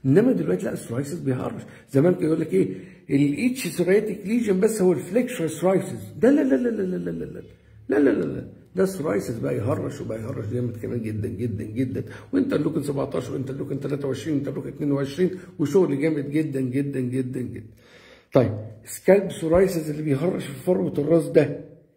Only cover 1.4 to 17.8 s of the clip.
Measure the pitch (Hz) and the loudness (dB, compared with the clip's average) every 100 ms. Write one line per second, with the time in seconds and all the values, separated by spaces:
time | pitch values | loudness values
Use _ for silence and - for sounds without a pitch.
1.4 | - - - - - 135 165 180 156 160 | -4 -8 -14 -20 0 4 4 4 0 0
2.4 | 160 185 - - - - - 139 143 - | 2 2 0 -2 -14 -20 -2 2 2 2
3.4 | 247 254 175 151 170 202 214 - 180 233 | 0 0 -6 -2 2 2 2 -6 -2 0
4.4 | 214 185 214 220 185 151 - 208 - - | 2 2 2 4 2 2 0 0 0 -2
5.4 | 160 - 175 190 - 117 - - 226 294 | -4 0 2 2 0 -10 -12 2 4 6
6.4 | 269 269 240 208 185 180 175 165 143 - | 4 2 2 -2 -2 -4 -6 -6 -8 -12
7.4 | - - _ - - 143 139 - 76 - | -16 -20 _ -20 -2 4 4 2 -2 -6
8.4 | - - - 180 190 - 143 196 - 117 | -10 -18 -10 -2 0 0 -2 -2 -4 -4
9.4 | 139 127 110 151 139 - 113 113 110 - | -2 -2 -2 -2 -4 -8 -8 -8 -6 -8
10.4 | 104 123 123 104 110 120 107 104 98 90 | -4 -4 -4 -6 -6 -6 -4 -4 -6 -4
11.4 | 120 107 - 110 131 - - - - - | -4 -4 -6 -4 -4 -4 -8 -14 -4 -2
12.4 | - 151 151 151 147 143 135 - - 143 | 0 0 0 -2 -2 -4 -2 -4 -4 -6
13.4 | 127 135 143 139 - 143 139 127 160 143 | -6 -6 -6 -4 -4 -4 -4 -4 -2 -2
14.4 | 143 135 139 - 151 139 135 175 185 - | -2 -6 -8 -4 0 0 0 0 0 0
15.4 | - - 143 190 160 135 160 147 139 151 | -14 -4 4 4 4 2 0 0 0 0
16.4 | 151 135 127 127 143 139 123 127 127 123 | 0 -2 -2 -2 -2 -2 -2 -2 -4 -6
17.4 | 120 - - - | -8 -10 -14 -20